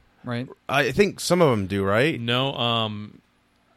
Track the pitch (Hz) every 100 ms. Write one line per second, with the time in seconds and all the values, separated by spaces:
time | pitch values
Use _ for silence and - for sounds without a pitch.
0 | _ _ - 120 131 - - 139 127 131
1 | 202 - - 180 156 110 92 98 98 107
2 | 147 135 117 123 135 143 120 117 110 104
3 | 104 - _ _ _ _ _